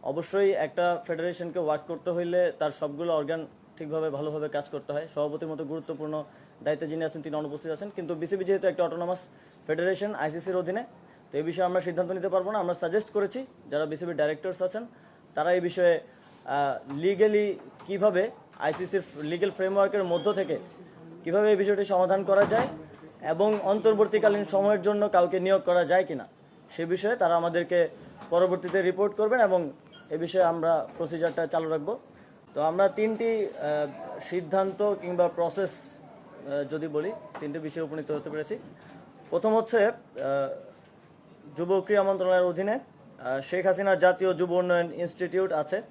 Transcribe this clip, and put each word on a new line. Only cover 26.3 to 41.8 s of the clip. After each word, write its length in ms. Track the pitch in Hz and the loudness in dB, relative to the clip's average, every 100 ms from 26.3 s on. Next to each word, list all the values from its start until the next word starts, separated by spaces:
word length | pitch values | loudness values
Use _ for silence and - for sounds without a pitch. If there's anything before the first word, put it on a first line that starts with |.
| - - - - | -18 -20 -20 -16
সে 160 | - 165 | -8 -4
বিষয়ে 300 | 180 196 240 | -2 0 2
তারা 200 | 175 170 | 2 2
আমাদেরকে 520 | 170 170 170 180 165 - - - - | 2 0 2 2 2 -2 -20 -20 0
পরবর্তীতে 520 | 170 185 175 180 185 | 2 4 2 0 0
রিপোর্ট 320 | 180 180 202 | 2 2 -2
করবেন 260 | 202 214 247 | 0 0 4
এবং 300 | 208 185 156 135 - - - | 4 4 0 -8 -20 -20 -8
এ 80 | 160 | -6
বিষয়ে 240 | 165 185 | -2 2
আমরা 460 | 170 165 160 160 - - | 4 4 2 2 0 -8
প্রসিজারটা 480 | 165 165 165 151 160 | -6 -2 -2 -2 -2
চালু 220 | 165 160 | -2 -2
রাখবো। 300 | 160 151 240 - - - - - | -2 -4 -8 -10 -20 -20 -20 -12
তো 60 | 143 | -2
আমরা 280 | 156 175 196 | 0 4 2
তিনটি, 580 | 190 214 214 226 220 196 | 4 -2 0 0 0 -2
আহ, 400 | - 147 151 147 131 - 120 | -4 -4 -2 -4 -6 -12 -12
সিদ্ধান্ত 720 | - 175 160 190 190 185 208 | -6 -6 -2 0 0 0 0
কিংবা 340 | 202 175 180 175 | 0 -4 2 2
প্রসেস, 680 | 170 170 - 190 - - - | 2 -2 0 -4 -4 -12 -18
আহ, 680 | - - - - 139 143 139 | -20 -20 -20 -18 -6 -4 -4
যদি 180 | 156 160 | -4 -4
বলি, 220 | 147 175 226 - - | -2 -4 -6 -12 -10
তিনটি 180 | 151 156 | -8 -6
বিষয়ে 260 | 156 165 | -8 -6
উপনীত 260 | 160 156 147 | -6 -8 -6
হতে 200 | 151 147 | -6 -6
পেরেছি। 280 | 151 151 220 - - - - - - - | -8 -6 -8 -10 -20 -20 -20 -20 -20 -4
প্রথম 260 | 170 220 220 | -2 2 2
হচ্ছে, 300 | 220 233 208 | 2 4 2
আহ, 60 | - - - 135 139 135 - - - - - - - - - - - | 0 -14 -6 -2 0 -2 -6 -14 -20 -20 -20 -20 -20 -20 -20 -18 -6
যুব 240 | 175 190 | 0 0